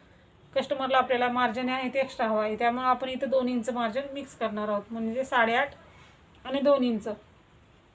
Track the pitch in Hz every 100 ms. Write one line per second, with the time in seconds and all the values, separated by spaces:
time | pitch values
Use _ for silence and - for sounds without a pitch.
0 | - - - - - 269 262 269 262 262
1 | 254 247 247 247 240 220 254 262 254 269
2 | 269 - 226 214 214 214 240 247 254 254
3 | 262 254 269 262 247 247 220 240 226 233
4 | 277 269 - - 220 208 208 202 202 226
5 | 226 233 262 254 226 240 285 - - -
6 | - - - - 247 277 277 277 247 220
7 | 220 214 - - _ - - - _